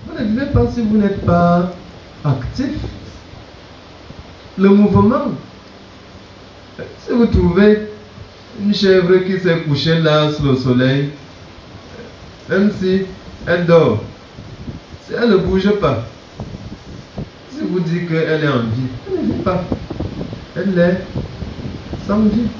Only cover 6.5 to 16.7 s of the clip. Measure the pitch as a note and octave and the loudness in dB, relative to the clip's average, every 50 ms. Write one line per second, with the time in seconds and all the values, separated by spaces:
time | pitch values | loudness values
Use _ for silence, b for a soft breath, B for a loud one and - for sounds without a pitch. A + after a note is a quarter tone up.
6.5 | - - - - - - - - - - - - B3+ A#3+ A#3 - - F3+ F3 F3 | -20 -20 -20 -20 -16 -16 -16 -16 -16 -16 -6 -2 2 2 4 4 4 4 4 4
7.5 | E3+ F#3+ G#3 G#3+ G#3+ G#3+ - - - - - - - - - - - - - - | 4 6 6 6 6 4 0 -10 -12 -16 -20 -20 -20 -20 -20 -20 -20 -20 -20 -18
8.5 | - A3 G3+ G#3 G3+ - G3+ F#3+ F#3 F#3 F3 F3 F#3 F3+ - G3 F#3+ F3 - E3+ | -10 -4 -2 0 0 2 4 4 4 4 6 4 4 4 4 0 -2 0 0 0
9.5 | E3 - - D3+ C#3+ B2+ - D#3+ E3 E3 D#3+ D3+ D3+ D3+ D3+ D3+ D3+ - C#3+ C#3 | 0 0 0 -2 -2 0 2 0 2 2 2 2 2 2 2 0 0 0 2 2
10.5 | B2+ B2+ - B2+ B2 B2 B2+ C3 C3+ C#3+ C#3+ C#3+ - - - - - - - - | 2 2 2 2 2 2 2 2 2 0 -2 -4 -6 -14 -20 -20 -20 -20 -20 -20
11.5 | - - - - - - - - - - - - - - - - - - - - | -20 -20 -20 -20 -20 -20 -20 -20 -18 -18 -18 -18 -20 -20 -20 -20 -20 -20 -6 -2
12.5 | E3 F#3+ G#3 G#3 F#3 - F#3 F#3 F#3 F#3+ F#3+ - - - - - - - - - | 0 2 2 2 0 0 0 0 2 0 0 -4 -10 -16 -18 -18 -18 -12 -2 0
13.5 | F3 F3 F3 D#3+ E3+ E3 D3+ B2 G#2+ G#2+ - - - - - - - - - - | 0 0 4 6 6 6 6 4 2 -2 -4 -10 -16 -18 -20 -20 -20 -20 -18 -18
14.5 | - - - - - - - - - - - - - - A#3+ A#3 G3 E3+ E3 F3+ | -18 -14 -14 -14 -14 -14 -16 -18 -20 -20 -12 -8 -4 0 2 4 4 4 2 2
15.5 | F#3+ F#3+ F#3+ G#3 G#3 - E3+ C#3 A#2 G#2 - - - - - - - - - - | 0 2 2 2 2 2 0 0 0 -2 -6 -10 -16 -20 -20 -20 -16 -14 -14 -12
16.5 | - - - - | -12 -14 -14 -16